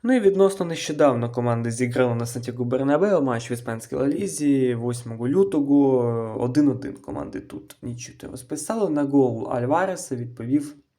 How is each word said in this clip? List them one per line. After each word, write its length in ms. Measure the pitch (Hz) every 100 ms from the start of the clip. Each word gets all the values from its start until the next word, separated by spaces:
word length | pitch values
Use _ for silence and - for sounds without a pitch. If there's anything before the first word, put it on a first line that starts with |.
Ну 100 | 233
і 60 | 254
відносно 460 | 196 190 196 190 175
нещодавно 640 | 160 - 151 147 120 117
команда 400 | 120 120 117 117
зіграла 440 | 117 123 131 123 117
на 100 | 117
Сантьяго 400 | 127 120 120 120
Бернабеу 560 | 131 135 147 202 185
матч 300 | 135 117 -
в 20 |
іспанській 420 | 120 - 113 - 139
Ла 120 | 139
Лізі 680 | 147 196 156 147 139 127 117
восьмого 520 | 120 120 117 113 120
лютого. 1080 | 170 196 170 139 143 139 127 120 117 113 110
Один 300 | 120 135 143
один 240 | 123 -
команди 460 | - - 73 - -
тут 380 | - - - -
нічого 360 | 123 120 - -
не 60 | -
розписали. 600 | 131 - 151 - 226 190
На 140 | 147
гол 480 | 143 139 131 113 -
Альвареса 640 | 127 123 160 190 175 - 123
відповів 600 | 120 - 117 143 143 - _